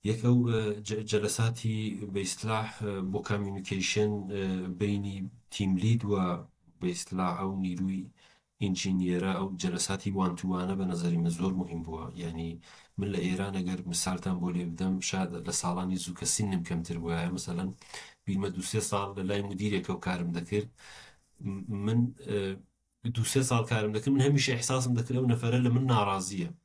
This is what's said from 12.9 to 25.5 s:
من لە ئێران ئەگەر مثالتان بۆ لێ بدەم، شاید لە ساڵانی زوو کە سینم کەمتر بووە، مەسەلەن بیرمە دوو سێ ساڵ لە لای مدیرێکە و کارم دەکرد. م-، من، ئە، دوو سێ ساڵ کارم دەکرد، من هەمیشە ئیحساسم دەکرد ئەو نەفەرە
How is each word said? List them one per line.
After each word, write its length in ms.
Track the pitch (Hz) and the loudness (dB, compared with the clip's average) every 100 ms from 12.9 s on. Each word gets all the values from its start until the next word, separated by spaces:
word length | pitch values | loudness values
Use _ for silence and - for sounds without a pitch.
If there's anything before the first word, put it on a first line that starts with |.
| - | -4
من 120 | 98 | -2
لە 80 | 95 | 0
ئێران 340 | 87 92 98 95 | 0 0 -2 -2
ئەگەر 240 | 90 92 87 | -2 -4 -2
مثالتان 480 | 85 - 90 95 90 | -2 0 -2 0 0
بۆ 100 | 90 | 0
لێ 140 | 87 87 | 0 -2
بدەم، 300 | 82 95 95 | -2 0 0
شاید 300 | - 95 90 85 | 0 -2 -2 -4
لە 100 | 90 - | -4 -2
ساڵانی 360 | 90 90 92 92 | -2 -2 -2 -2
زوو 180 | 90 87 | -4 -4
کە 100 | - | 0
سینم 360 | - 107 95 | 0 2 0
کەمتر 340 | 85 85 82 85 | 0 -4 -2 -4
بووە، 360 | 82 85 87 | -2 -2 -2
مەسەلەن 360 | 95 - 87 95 95 - - - - | -4 -4 -4 -4 -6 -14 -16 -16 -14
بیرمە 280 | - 98 98 | -4 -2 -2
دوو 140 | 90 | -4
سێ 180 | 92 110 | -2 -2
ساڵ 280 | 98 101 98 | 0 -2 -2
لە 100 | 98 92 | -4 -2
لای 180 | 101 | -2
مدیرێکە 480 | 101 92 104 98 - | -2 -2 0 0 0
و 60 | 90 | -2
کارم 300 | - 90 123 | -2 -2 -2
دەکرد. 380 | 87 - 104 107 - - - - - _ _ | -4 0 -2 -2 -10 -20 -20 -20 -20 _ _
م-، 260 | 104 98 92 104 | -8 -8 -6 -2
من، 240 | 101 113 120 120 | 2 4 2 0
ئە، 200 | - 104 98 98 - _ _ _ 117 | -4 -2 -2 -6 -12 _ _ _ -4
دوو 200 | 117 113 | -2 2
سێ 160 | 135 | 2
ساڵ 200 | 127 120 113 | 4 2 2
کارم 240 | 113 107 | 0 2
دەکرد، 200 | 107 139 139 | 0 2 4
من 60 | |
هەمیشە 300 | 135 143 139 | 6 6 4
ئیحساسم 420 | 120 - 131 127 | 2 2 0 2
دەکرد 240 | 120 117 123 | 2 2 2
ئەو 100 | 127 | 4
نەفەرە 320 | 117 117 | 2 4